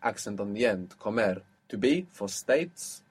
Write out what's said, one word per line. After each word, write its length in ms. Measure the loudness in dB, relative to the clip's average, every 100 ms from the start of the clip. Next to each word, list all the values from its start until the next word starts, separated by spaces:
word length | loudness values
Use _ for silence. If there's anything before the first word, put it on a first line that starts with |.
Accent 380 | -2 -4 -6 -6
on 140 | -4
the 120 | 2 2
end, 280 | 2 -4 -8
comer. 440 | -4 2 2 2 -6 _ _
To 100 | 0
be, 280 | 2 2 0
for 180 | -8 -8
states? 720 | -8 0 2 0 -8 -14 -14 _